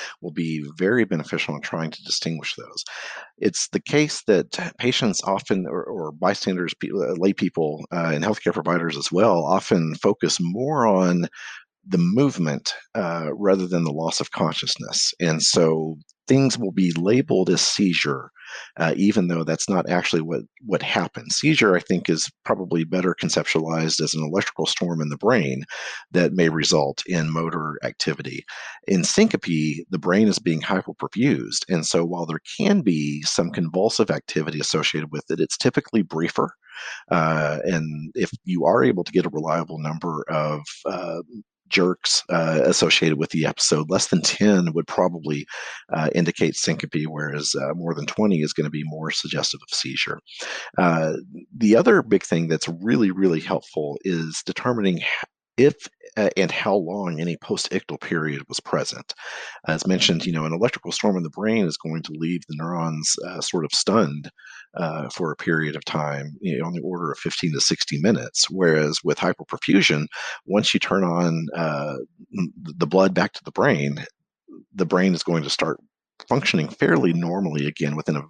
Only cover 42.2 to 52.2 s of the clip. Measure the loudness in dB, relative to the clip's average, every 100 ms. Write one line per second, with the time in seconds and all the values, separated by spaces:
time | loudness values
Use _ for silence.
42.2 | 0 0 2 4 4 4 4 4 4 2
43.2 | 0 0 -2 0 0 0 0 0 2 0
44.2 | 0 2 4 6 4 0 -2 0 0 0
45.2 | -4 -4 -6 -12 -14 -14 -6 -2 2 2
46.2 | 2 2 0 0 -2 -2 -4 -4 -4 -6
47.2 | -6 -4 -4 -2 -4 -4 -4 -4 -4 0
48.2 | 2 2 0 -2 -4 -4 -6 -6 -6 -6
49.2 | -6 -4 -4 -4 -8 -6 -4 -4 -4 -6
50.2 | -12 -14 -10 -10 -6 2 4 4 2 -2
51.2 | -8 -16 -14 2 6 8 8 6 6 2